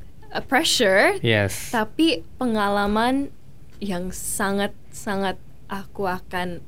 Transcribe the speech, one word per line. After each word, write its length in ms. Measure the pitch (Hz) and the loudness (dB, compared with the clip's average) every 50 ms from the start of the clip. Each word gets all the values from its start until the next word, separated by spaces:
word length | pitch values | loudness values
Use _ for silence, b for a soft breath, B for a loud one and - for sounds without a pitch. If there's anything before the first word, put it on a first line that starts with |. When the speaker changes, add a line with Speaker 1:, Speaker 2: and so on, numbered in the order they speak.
| - - - - - - | -12 -12 -16 -16 -16 -8
Speaker 1:
a 120 | - - | -8 -6
pressure. 800 | - - 269 262 320 311 - - 247 190 185 196 254 339 415 381 | -4 2 2 4 4 4 4 4 6 6 8 8 6 6 4 4
Speaker 2:
Yes. 480 | - 123 113 107 101 98 - - - - | 4 4 6 6 4 2 0 -4 -6 -2
Speaker 1:
Tapi 560 | - 233 214 - - - 320 330 285 - - - - | -2 0 -2 -2 0 2 2 4 2 0 -4 -10 -8
pengalaman 920 | - 254 247 220 214 202 202 202 202 202 202 208 214 226 240 262 277 277 - - - - - - - - - - | -4 -2 0 2 2 2 2 2 2 2 2 2 2 4 2 2 2 0 -4 -8 -12 -16 -16 -16 -14 -14 -14 -12
yang 320 | - - 202 190 175 180 185 | -8 -6 -4 -4 -4 -4 -4
sangat-sangat 1300 | 180 - - - - - 214 196 196 202 202 202 - - - - - - - - 202 196 196 190 185 - - - - - - - | -6 -6 -6 -6 -2 0 0 0 2 2 0 0 -2 -6 -14 -14 -14 -10 -6 -4 -2 0 0 0 -2 -4 -8 -14 -14 -14 -12 -10
aku 360 | 202 196 196 - - - 202 | -10 -10 -10 -10 -8 -4 -2
akan 580 | 185 180 180 - - - 180 180 180 175 165 - | -2 -2 -4 -6 -6 -4 -4 -4 -4 -6 -8 -10